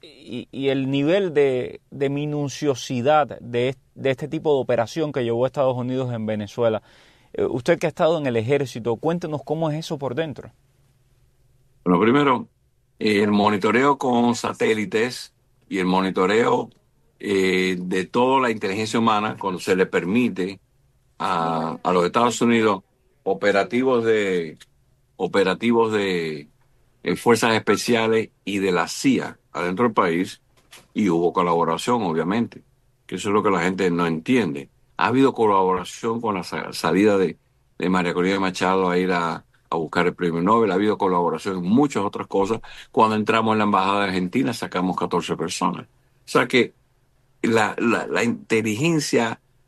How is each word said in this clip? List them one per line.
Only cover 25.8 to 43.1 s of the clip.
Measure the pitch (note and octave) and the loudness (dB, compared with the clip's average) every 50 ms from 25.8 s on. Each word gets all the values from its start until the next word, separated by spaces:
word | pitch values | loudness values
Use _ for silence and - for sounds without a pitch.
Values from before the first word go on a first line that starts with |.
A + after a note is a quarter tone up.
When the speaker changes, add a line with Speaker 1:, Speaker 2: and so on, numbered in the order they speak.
| A2+ A2 | 2 2
Speaker 2:
de, | G#2+ G#2 G2 F#2+ F2+ E2+ E2 D#2+ D2+ C#2+ D2 _ _ _ _ _ _ _ _ _ _ _ | 2 0 0 0 -2 -2 -4 -4 -8 -10 -14 _ _ _ _ _ _ _ _ _ _ _
eh, | - - F2+ | -4 -4 -2
fuerzas | - - A#2+ A#2 A2 B2+ A#2 A2 | 0 4 4 4 4 4 2 2
especiales | A2 - A2 G2+ F#2+ - A#2+ A#2+ A2+ A2+ A2+ A2+ A2+ G2+ - _ _ - | 2 2 2 0 0 2 0 2 2 2 2 2 0 0 -4 _ _ -10
y | F#2+ G2+ G2 | -6 -4 -2
de | F#2+ F#2+ | 0 0
la | F2+ E2+ E2+ | 0 0 -2
cia | - - - - C#3 A#2+ F2 D2+ - - _ _ _ | -2 -6 -2 2 2 2 2 0 -6 -12 _ _ _
adentro | - D#2 F2 F2+ F#2 G#2 A#2+ | -8 -4 -4 -4 -2 0 0
del | A#2 G#2+ | 0 2
país, | A#2+ G2+ E2+ E2 F2 G2 - - _ _ _ _ _ _ _ - - _ _ - | 2 0 2 0 0 -2 -4 -8 _ _ _ _ _ _ _ -20 -20 _ _ -4
y | - G#2+ F2+ | 0 0 2
hubo | E2 E2+ F2 E2+ - | 2 2 2 2 2
colaboración, | F#2+ F2+ F2 E2+ E2+ E2 D#2+ E2 F2 - A#2+ B2 A2+ G2+ | 2 2 2 2 2 2 0 -2 -2 0 0 0 0 0
obviamente, | E2+ D#2+ E2 D#2+ F2+ G2+ A#2+ A2+ - - - _ _ _ _ _ _ _ _ _ | -2 -2 -2 -2 0 0 -2 -2 -4 -6 -18 _ _ _ _ _ _ _ _ _
que | - F2+ | -12 -10
eso | F2+ F#2+ G#2 | -6 -4 0
es | G2+ | 0
lo | G#2 | 2
que | F#2 G#2+ | 2 2
la | F#2 E2+ | 2 2
gente | E2 F#2 F#2+ F#2+ G2 F2+ | 0 0 0 0 0 0
no | E2+ E2+ F2 | 2 0 0
entiende. | E2 D#2+ D#2+ - B2+ C3 B2 G2+ D#2+ C#2 C#2+ C#2 - _ _ _ _ - | 0 -2 -4 -2 0 2 2 2 0 -4 -8 -10 -14 _ _ _ _ -4
Ha | - - | -2 0
habido | G#2 A2+ C3+ C3+ B2+ - | 2 4 4 2 2 2
colaboración | A#2+ A2+ G#2 G2 F#2+ F#2+ F#2 F#2 F2+ F2 - - - - A2+ A#2 A#2 | 2 2 4 4 4 2 2 0 -2 -4 -10 -12 -8 -6 -4 -4 -2
con | A#2 G#2+ G2+ | -4 -4 -4
la | F2+ E2+ | -4 -6
sa-, | - - D#2+ - - - | -8 -8 -8 -8 -8 -8
salida | - - E2 E2+ F#2+ G#2 G#2+ G2+ | -4 -2 0 2 4 4 4 4
de, | G2 F#2 D#2 C#2 _ _ _ _ _ _ _ _ - | 4 2 0 -2 _ _ _ _ _ _ _ _ -4
de | - F2+ | -2 0
María | F#2 F2+ F2 F2 E2+ | 0 0 0 0 0
Corina | F2+ F2 F#2+ G2 G2 | 0 0 0 0 0
Machado | F#2+ F#2 F#2 - F#2+ F#2 F#2+ F#2+ F#2 F2+ | -2 -4 -2 -2 0 2 2 2 2 2
a | F2 F2+ | 2 0
ir | F#2 F#2 | 0 0
a, | F2+ F2 E2+ E2 E2 E2 - _ _ _ _ - | 0 0 -2 -2 -4 -6 -10 _ _ _ _ -6
a | - | -4
buscar | E2 D#2+ D2+ - F2 F2 | -4 -4 -2 0 0 0
el | F2 E2+ | 0 0
premio | - F2 E2+ D#2+ E2 | -2 -4 -2 -2 0
Nobel, | F2 G2 A2+ A#2 A2+ G2 | 2 2 4 4 2 2
ha | F2+ | 2
habido | F#2+ G#2 G#2+ G2 | 2 2 0 0
colaboración | F2+ G2+ F#2 F2+ F2 F2 E2 D#2 D#2+ - G2+ F#2+ | 0 0 0 2 2 0 0 -2 -4 -6 -6 -6
en | F2+ F2 | -4 -2
muchas | F#2 A2 C3+ D3 C#3+ - G#2+ G2 | 2 4 4 4 2 0 -2 -4
otras | G#2 - - F#2+ | -4 -6 -8 -10
cosas. | - - G2 G2 G2+ A2 G#2+ - - - - - _ | -4 0 0 0 0 -2 -4 -6 -14 -20 -20 -16 _
Cuando | - A#2+ A2 A2 | 2 2 2 4